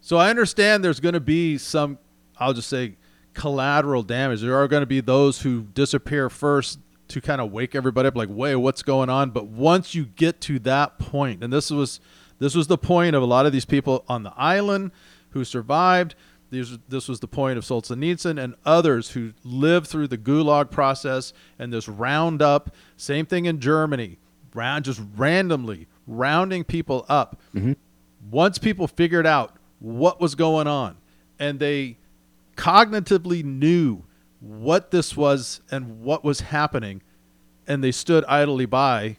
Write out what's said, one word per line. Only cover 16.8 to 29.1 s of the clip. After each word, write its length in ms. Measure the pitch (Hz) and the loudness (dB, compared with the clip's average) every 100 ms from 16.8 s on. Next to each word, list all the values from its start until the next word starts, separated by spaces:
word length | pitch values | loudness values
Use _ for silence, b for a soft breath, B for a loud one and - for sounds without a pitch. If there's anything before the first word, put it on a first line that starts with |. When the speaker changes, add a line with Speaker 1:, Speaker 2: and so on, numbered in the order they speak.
| _ | _
Speaker 1:
this 200 | 131 - | -10 -6
was 100 | 120 | -8
the 60 | 117 | -8
point 320 | - 135 123 | -4 -2 -2
of 60 | |
Solzhenitsyn 760 | - 123 - 123 156 175 175 151 | -4 -6 -4 -4 -2 -2 -4 -4
and 120 | 127 120 | -8 -8
others 460 | - 165 156 123 113 | 4 4 6 2 0
who 220 | 127 113 110 | -8 -8 -12
lived 460 | 127 127 147 175 156 | -10 0 2 2 0
through 180 | 156 147 | -4 -4
the 80 | 123 | -4
Gulag 520 | 107 147 156 147 143 | 0 2 4 2 2
process 640 | - 135 135 143 131 127 - b b | 0 0 0 -4 -6 -6 -16 b b
and 140 | 120 | -8
this 160 | 117 110 | -8 -8
roundup. 840 | 104 120 147 165 156 147 143 - b b b | -6 -2 0 0 2 4 2 0 b b b
Same 300 | - 143 160 | -6 -4 -2
thing 200 | 180 175 | -2 0
in 120 | 160 | -2
Germany, 580 | 127 156 156 139 110 87 _ _ _ | 2 2 2 -2 -6 -14 _ _ _
round, 300 | 117 120 147 | -6 -4 -4
just 160 | 135 120 104 104 | -4 -8 -10 -2
randomly 720 | 135 175 185 151 120 95 82 _ - | 0 2 2 -2 -4 -10 -14 _ -14
rounding 560 | 113 131 156 190 185 | -4 0 2 0 -4
people 400 | 165 170 156 131 - | -4 -6 -2 -4 0
up. 320 | 147 120 - _ | 0 0 -6 _
Speaker 2:
Mm-hmm. 180 | 101 104 143 _ _ _ _ 101 | -4 -2 -2 _ _ _ _ -6
Speaker 1:
Once 280 | 117 180 190 | 2 2 2
people 280 | - 196 170 | -2 -2 -4
figured 400 | - 170 | 0 0